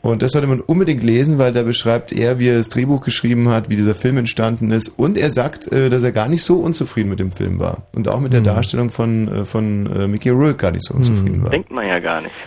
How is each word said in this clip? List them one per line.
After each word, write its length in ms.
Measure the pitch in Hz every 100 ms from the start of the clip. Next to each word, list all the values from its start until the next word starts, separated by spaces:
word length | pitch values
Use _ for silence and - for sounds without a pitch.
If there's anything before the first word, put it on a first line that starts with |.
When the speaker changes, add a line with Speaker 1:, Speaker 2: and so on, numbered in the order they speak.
Speaker 1:
Und 160 | 113 113
das 120 | 127
sollte 120 | 143 139
man 120 | 127
unbedingt 400 | - 175 180 135
lesen, 380 | 117 120 143 147
weil 120 | 127
da 120 | 120
beschreibt 480 | 117 120 117 120 -
er, 260 | - 113 123
wie 100 | 123
er 80 | 117
das 100 | 113
Drehbuch 320 | 123 131 139
geschrieben 460 | 135 - 117 120 120
hat, 220 | 113 107
wie 40 |
dieser 200 | 104 104
Film 220 | 107 127 135
entstanden 500 | 117 - 113 117 110
ist. 200 | 110 110
Und 280 | - 139 208
er 140 | 147
sagt, 340 | 127 135 - -
äh, 180 | 131 131
dass 140 | 127
er 80 | 123
gar 160 | 107 113
nicht 140 | 165
so 140 | - 175
unzufrieden 500 | 170 165 - - 101
mit 100 | 95
dem 120 | 95
Film 280 | - 95 90
war. 200 | 90 87 -
Und 120 | - -
auch 120 | 123
mit 120 | 139
der 100 | 123
Speaker 2:
Mhm. 20 |
Speaker 1:
Darstellung 440 | 104 104 101 120 120
von, 360 | - 113 113 107
äh, 180 | 101
von, 420 | 98 110 107 101 101
äh, 200 | 98 98
Mickey 220 | 104 127
Rourke 280 | 123 147 139
gar 120 | 92
nicht 160 | 87
so 80 | -
unzufrieden 460 | 131 120 107 98 92
Speaker 2:
Mhm. 40 |
Speaker 1:
war. 40 | 95
Speaker 3:
Denkt 220 | 143 -
man 160 | 127 101
ja 100 | 90
gar 240 | 85 82
nicht. 100 | 80 -